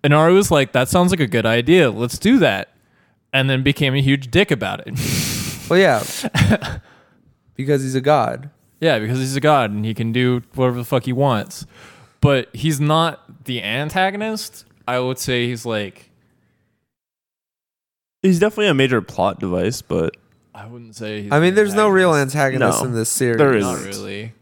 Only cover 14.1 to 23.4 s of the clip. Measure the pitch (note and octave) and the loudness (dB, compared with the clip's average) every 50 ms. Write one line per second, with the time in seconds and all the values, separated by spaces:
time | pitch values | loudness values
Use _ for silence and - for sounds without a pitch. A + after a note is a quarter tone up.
14.1 | G3 G3+ G#3+ A3 A3 G#3 - - - - _ _ _ _ _ - B2+ B2+ B2+ B2+ | -2 -6 -6 -6 -6 -8 -10 -14 -18 -20 _ _ _ _ _ -4 -4 -2 -2 -4
15.1 | C3 - - - B2+ A#2+ A#2+ A#2+ B2 A2+ A2+ A#2+ A2+ G#2+ G#2 F#2+ _ - - _ | -6 -6 -4 -4 -2 -2 -2 -4 -6 -8 -6 -6 -4 -4 -6 -6 _ -20 -20 _
16.1 | _ _ _ _ _ _ _ _ _ _ _ _ _ _ _ _ _ _ _ _ | _ _ _ _ _ _ _ _ _ _ _ _ _ _ _ _ _ _ _ _
17.1 | _ _ _ _ _ _ _ _ _ _ _ _ _ _ _ _ _ _ _ _ | _ _ _ _ _ _ _ _ _ _ _ _ _ _ _ _ _ _ _ _
18.1 | _ _ - F#3+ F3+ E3 G3 G#3+ G#3+ A3+ G#3 G3 D3+ C3 C3+ B2 B2+ A2+ F2+ - | _ _ 2 2 4 4 2 0 0 0 0 2 2 2 2 2 2 -2 -2 -4
19.1 | - - F2+ G2+ F#2 - F#2+ F#2 F2+ F2+ F2 G#2+ C3 - - _ - F2+ E2 D#2+ | -4 -2 -2 -2 -2 -4 -6 -4 -2 -2 -2 -2 -4 -6 -8 _ -4 -2 -2 -4
20.1 | - _ _ _ _ _ _ _ _ - G#2+ A2 A#2+ A#2+ A#2+ A2+ G#2+ A2+ A2 G#2+ | -6 _ _ _ _ _ _ _ _ -20 -20 -20 -20 -20 -20 -20 -18 -14 -12 -10
21.1 | G#2+ G#2 G2+ G2+ C#3+ D3+ E3 F3+ F#3+ G#3 G#3+ G3+ G3 G#3 G#3+ G#3 F#3+ F#3+ F#3 F3 | -10 -10 -4 -2 0 2 2 4 4 2 2 2 2 0 2 4 4 4 4 4
22.1 | D#3+ C#3+ C#3 C3+ C#3 D3+ C#3 C3+ C3 C3+ B2 G2+ D#2 A1 - B2+ A#2+ A2+ A2+ - | 2 2 0 0 0 0 0 0 0 0 0 2 2 0 -2 -2 -2 -2 -2 -2
23.1 | - - C3 A#2+ A#2 A2+ | -2 -2 0 0 2 2